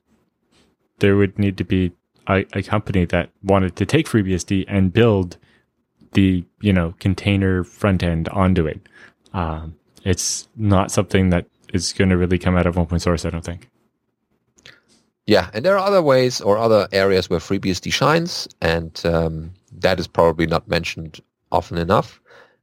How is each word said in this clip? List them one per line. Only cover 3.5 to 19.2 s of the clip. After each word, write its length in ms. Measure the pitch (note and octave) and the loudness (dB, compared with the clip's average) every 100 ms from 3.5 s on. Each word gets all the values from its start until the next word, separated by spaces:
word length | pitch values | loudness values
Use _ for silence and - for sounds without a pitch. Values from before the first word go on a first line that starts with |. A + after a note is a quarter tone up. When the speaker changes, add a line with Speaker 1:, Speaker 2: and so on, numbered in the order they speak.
| G2 F#2 - | 2 2 -2
Speaker 1:
to 80 | G2 | 0
take 220 | D3+ D#3+ | 0 0
FreeBSD 580 | A2+ F#2+ F2+ - F#2+ - | 0 0 -2 -2 -4 -2
and 260 | G2+ F#2+ | 0 2
build 440 | A2+ A#2 G2+ F2 - _ _ _ _ _ _ _ | 4 4 2 -2 -8 _ _ _ _ _ _ _
the, 320 | G#2 F#2+ F#2 F2 - | 2 2 2 -4 -4
you 100 | G#2 | 0
know, 200 | F#2 E2+ - | 0 0 -4
container 640 | G2 F2+ G2+ G2 F#2+ F#2 | -4 -2 0 0 0 -2
front 400 | F2 - G#2 F2+ | -4 -2 0 0
end 260 | F2 E2 D#2+ | 0 -2 -4
onto 360 | G2 F#2 F2+ D#2 | 0 2 2 0
it. 200 | - _ - - _ _ | -6 _ -20 -20 _ _
Um, 420 | G2 D#2+ D#2 D#2+ - _ _ | -8 -6 -6 -12 -18 _ _
it's 440 | G2 F2+ - - - - | -4 -2 -4 -8 -10 -4
not 360 | G#2 F#2+ G2+ | 2 2 2
something 380 | - F#2+ F#2+ F#2 | -2 0 2 2
that 140 | F2 - _ _ | 2 -2 _ _
is 200 | F#2 - | -6 -4
gonna 240 | - F#2+ F2+ | 0 2 2
really 200 | F2+ F2+ | 2 0
come 160 | F#2 F2+ | 0 2
out 100 | E2+ | 2
of 100 | F2 | 0
open 220 | E2 E2+ | -2 0
source, 260 | F2+ E2+ E2 | 0 -2 -4
I 40 | |
don't 120 | E2+ F2 | -8 -10
think. 240 | F2 - _ _ _ _ _ _ _ _ _ - - _ _ _ _ - | -12 -16 _ _ _ _ _ _ _ _ _ -20 -20 _ _ _ _ 0
Speaker 2:
Yeah, 240 | G2 F#2 | 0 0
and 120 | G#2 E3+ | -4 0
there 100 | G3+ | 0
are 80 | G3 | 2
other 160 | F#3+ | 2
ways 380 | D3 B2+ B2+ B2 | 4 4 2 0
or 180 | G2 G#2+ | 0 2
other 300 | A2+ G#2+ F2+ | 4 2 2
areas 380 | G2 G2 F#2 - | 0 2 0 0
where 100 | E2+ | -4
FreeBSD 520 | - G2 F#2+ F2 - | -4 -4 -4 -4 -4
shines, 560 | - C#3 E3 F3 - - - | -2 0 0 -2 -8 -12 -6
and, 380 | E2+ E2 E2 - E2+ | -2 -2 -4 -6 -2
um, 460 | E2 | 0